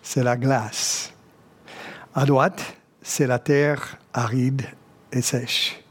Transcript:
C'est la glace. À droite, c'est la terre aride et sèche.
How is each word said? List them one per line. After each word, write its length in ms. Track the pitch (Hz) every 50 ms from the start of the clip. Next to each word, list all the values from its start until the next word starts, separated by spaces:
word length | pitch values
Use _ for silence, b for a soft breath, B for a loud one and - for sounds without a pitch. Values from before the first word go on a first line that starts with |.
| _
C'est 200 | - - 147 127
la 140 | 123 120
glace. 760 | 120 120 135 135 123 110 110 - - - - - - - - - - _ _ _ _ _ _ _ _ _ B B B B B B B B B B
À 100 | - 135
droite, 380 | 139 143 131 143 185 190 - - - - - _ _ _ _ -
c'est 240 | - - - 147
la 120 | 127 127 120
terre 600 | - - 147 143 147 147 147 - - - - - _ _ -
aride 500 | - 120 113 113 131 123 131 135 135 120 - - - - _ - _ _ _ -
et 100 | 127 120
sèche. 600 | - - 123 120 - - - - - - - - _